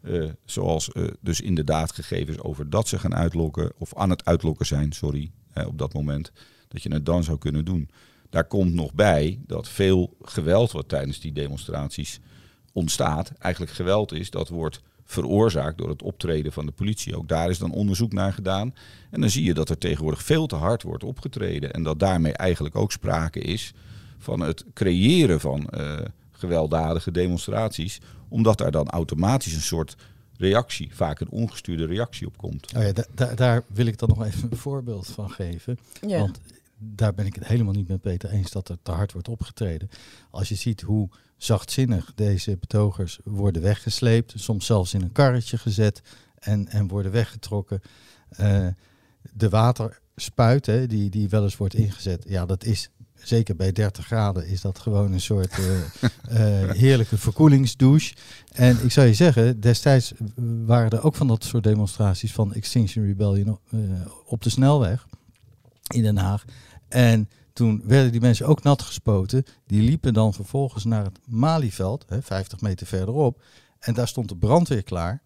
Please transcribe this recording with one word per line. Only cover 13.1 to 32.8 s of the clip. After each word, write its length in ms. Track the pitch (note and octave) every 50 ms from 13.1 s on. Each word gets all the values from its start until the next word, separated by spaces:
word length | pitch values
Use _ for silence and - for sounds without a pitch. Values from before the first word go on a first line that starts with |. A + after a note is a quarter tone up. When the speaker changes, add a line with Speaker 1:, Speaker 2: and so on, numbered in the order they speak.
| D2+ D#2 - - - _
Speaker 1:
eigenlijk 340 | - F2+ F2+ - F2 - -
geweld 380 | - F#2 F2 G2 A2 G#2+ - -
is 160 | D#2 E2+ -
dat 200 | - F2 E2+ -
wordt 320 | E2+ E2+ D#2+ D#2 - - _ _ _ _ _
veroorzaakt 760 | _ - F#2 D#2 B1 F2+ G#2 A2 A2+ E2 D2 C#2 D#2 D#2+
door 120 | E2+ E2 D#2+
het 120 | D2+ C#2 -
optreden 480 | E2 D#2 _ - E2+ E2 D#2 D2+ D2+
van 140 | - D2+ D2+
de 60 | D2
politie. 460 | C#2 - F#2+ G#2 G#2+ - - - -
Ook 100 | E2 E2+
daar 220 | C#2+ - D#2+ E2+ F2+
is 80 | F#2
dan 140 | F2 F#2 F2
onderzoek 420 | - F#2 G#2 G2+ F#2+ F2+ A#2+ A2 G2
naar 200 | F#2+ F#2+ G2 F2+
gedaan. 400 | - F#2+ F#2+ F#2+ F#2+ G#2+ B2 - - - - - - - -
En 100 | - -
dan 80 | D3+ G#2
zie 140 | F#2+ C#3+ D#3
je 100 | F2+ E2
dat 160 | D2+ D#2 -
er 80 | E2
tegenwoordig 460 | D#2 - F2 D#2+ D2+ D#2 D#2 D2+ - -
veel 240 | - D3+ D#3+ D#3
te 80 | C#3+ -
hard 280 | D2+ D#2 F#2 A#2+ A2 -
wordt 200 | - - - G2+
opgetreden. 680 | G2+ C3 - - C3+ - - G2+ F2 - D2+ C#2 C#2 -
En 100 | E2+ E2
dat 160 | D#2 D#2 D2+
daarmee 340 | F#2+ F#2+ F#2 F2 D#2+ D2+ -
eigenlijk 420 | - - F#2 F2 - D2+ D#2 -
ook 160 | - G2+ G2+
sprake 480 | - - - - F2+ E2 D#2+ D#2+ - -
is 340 | D#2+ - F2+ A2+ - - - - - - - - - - -
van 220 | - - - - -
het 240 | E2+ D2 D#2+ - - - -
creëren 680 | - G#2 F#2+ F2 F2+ G2 B2 E3+ F3+ D#3 G#2+ E2+ D2+
van, 280 | - D2 C2+ D2 D2 -
eh, 280 | - D2 D2 D2 D2+ D2+ - - - _ _ -
gewelddadige 800 | _ - - F2+ E2+ E2 D#2 D2 D#2 D#2+ D#2+ D#2+ E2 E2 - -
demonstraties. 880 | E2 F2 F2+ F2+ F2 E2 - - - G#2+ A2+ G#2+ - - D#2+ G2 - - - - - - - -
Omdat 280 | - A2+ A2+ A2 G#2+
daar 140 | - - E2
dan 180 | D2 D#2 D2 -
automatisch 640 | - E2+ E2 - D2+ D2+ F2 G2+ C3 C3+ - F#2 D#2+
een 80 | D#2+
soort 340 | D2+ - - E2 D#2+ - - _ - - - - - _ _
reactie, 520 | - F#2 F#2+ G2 A#2 B2 - - - - - -
vaak 240 | - F#2 D#2+ D2 -
een 100 | - E2
ongestuurde 560 | - G#2+ A#2 G#2+ - - - - F2 D#2+ E2
reactie 420 | D#2 F2 G#2 A#2+ - - - -
op 100 | - -
komt. 380 | - - - - C#2+ - - -
Speaker 2:
Oh 80 | A#2